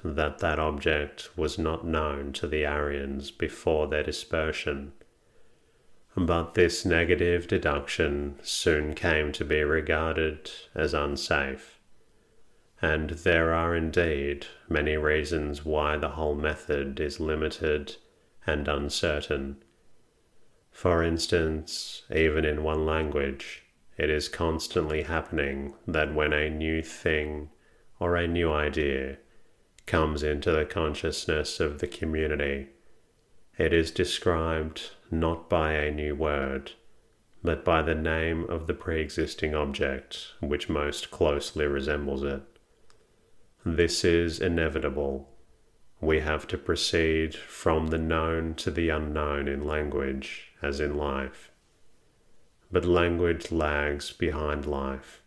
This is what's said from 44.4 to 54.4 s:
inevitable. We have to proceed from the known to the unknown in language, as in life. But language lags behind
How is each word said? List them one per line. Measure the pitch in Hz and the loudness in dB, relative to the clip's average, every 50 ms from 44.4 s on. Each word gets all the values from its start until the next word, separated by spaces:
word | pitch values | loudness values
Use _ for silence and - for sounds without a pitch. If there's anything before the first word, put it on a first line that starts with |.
inevitable. | - 87 85 82 82 78 73 - - 71 67 73 71 69 67 67 - - - - - _ - _ _ _ _ _ - - - - | 0 0 2 2 2 0 0 0 -2 -2 -2 -2 -2 -2 -2 -4 -8 -12 -20 -20 -20 _ -20 _ _ _ _ _ -20 -20 -10 -2
We | - 78 78 76 | 2 2 2 4
have | 76 76 78 78 - - | 2 2 -2 -2 -2 -4
to | - 87 | -6 -4
proceed | - - 85 - - - - 85 80 80 80 80 80 78 - | -2 0 0 0 0 2 2 4 4 4 4 2 2 0 -4
from | - - - - - - 85 80 80 80 80 | -8 -14 -16 -8 -2 2 2 4 4 2 2
the | 80 80 | 0 0
known | 80 80 82 80 80 80 82 82 80 82 80 | 0 0 0 0 0 0 0 0 -2 -4 -4
to | - - 90 | -4 -4 -4
the | 78 87 82 80 | 0 0 2 2
unknown | 78 78 78 76 73 76 76 73 73 71 71 | 2 0 -2 -2 -2 -2 -2 0 -2 -2 -2
in | 69 69 69 73 | -2 -4 -4 -2
language, | 73 78 76 76 73 69 71 69 67 67 67 69 - - - - - - - | -2 -2 -2 -2 -2 -2 -2 -2 -2 -4 -6 -8 -10 -12 -14 -16 -18 -12 -6
as | - 71 69 69 | -4 -4 -2 0
in | 76 71 71 | -2 -2 -2
life. | 73 73 71 67 67 67 65 - - - - _ _ _ _ _ _ - - - - _ _ _ _ _ _ - - - _ _ _ _ - | -2 -2 -2 -2 -2 -4 -6 -8 -14 -20 -20 _ _ _ _ _ _ -20 -20 -20 -20 _ _ _ _ _ _ -20 -20 -20 _ _ _ _ 0
But | 92 90 87 | 0 2 4
language | 90 87 87 85 87 87 85 87 85 82 80 - - | 6 6 6 6 4 2 2 2 2 0 0 -2 -2
lags | 85 80 76 76 73 73 73 73 73 71 - - | 0 0 2 2 2 0 0 0 -2 -4 -6 -8
behind | - - 87 78 73 76 | -6 -2 -2 -2 -2 -2